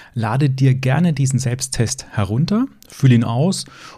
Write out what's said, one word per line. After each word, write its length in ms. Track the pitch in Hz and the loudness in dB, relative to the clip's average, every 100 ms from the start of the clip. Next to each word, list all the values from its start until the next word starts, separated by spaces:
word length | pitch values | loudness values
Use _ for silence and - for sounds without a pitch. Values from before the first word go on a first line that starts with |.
| - | -12
Lade 380 | 120 110 127 143 | -6 -2 0 0
dir 240 | 131 135 | 2 2
gerne 400 | 131 127 151 175 | 2 0 2 2
diesen 240 | 135 135 127 | 0 0 0
Selbsttest 680 | 117 127 - - 110 - - | -2 -4 -6 -4 -4 -4 -8
herunter, 560 | - 98 117 165 214 277 - - | -4 -2 0 0 0 -2 -8 -20
füll 240 | - 131 | 0 4
ihn 120 | 117 | 4
aus, 400 | 104 117 175 - - - - | 2 0 -2 -2 -8 -18 -20